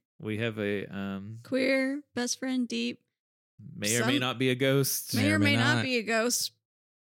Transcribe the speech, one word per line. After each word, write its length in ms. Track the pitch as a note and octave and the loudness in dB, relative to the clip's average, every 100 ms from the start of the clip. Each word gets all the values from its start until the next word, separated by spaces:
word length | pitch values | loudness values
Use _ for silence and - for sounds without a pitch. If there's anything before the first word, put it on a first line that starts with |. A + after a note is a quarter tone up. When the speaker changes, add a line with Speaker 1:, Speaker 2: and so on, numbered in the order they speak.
| _ - | _ -12
Speaker 1:
We 180 | G#2+ G#2+ | -6 -4
have 180 | A#2 G#2+ | -2 -2
a, 260 | G2+ G2+ - | -2 -2 -4
um, 520 | F#2+ G2 G2 G2+ A2+ | -6 -6 -6 -8 -14
Speaker 2:
Queer 580 | - C4 C4 C4+ C4 C#4+ - | -6 -2 0 0 0 -4 -6
best 260 | - A#3+ - | -6 -4 -4
friend, 280 | C4 B3+ A#3+ | -4 -2 -2
Deep. 320 | A#3 A#3 A#3+ _ _ _ _ _ - G#2+ - | -2 -4 -6 _ _ _ _ _ -20 -18 -4
Speaker 1:
may 180 | G#2 A#2 | 0 2
or 80 | A#2+ | 2
may 80 | |
Speaker 2:
Some 60 | C#3 | 2
Speaker 1:
not 180 | B2+ A#2+ | 0 0
be 100 | C3 | 2
a 60 | B2 | 4
ghost. 600 | C3+ C3+ C3+ - - - | 4 4 2 0 -2 0
Speaker 2:
may 80 | |
Speaker 3:
May 80 | - | 2
Speaker 2:
or 40 | G#2 | 4
Speaker 3:
or 40 | |
Speaker 2:
may 60 | - | 4
Speaker 3:
may 40 | - | 4
Speaker 2:
not 180 | B3+ - | 4 2
Speaker 3:
not. 80 | |
Speaker 2:
be 140 | C4+ B3 | 2 0
a 60 | |
ghost. 480 | G3+ A3+ A#3 A#3+ - - _ _ _ _ | 0 0 2 0 -2 -8 _ _ _ _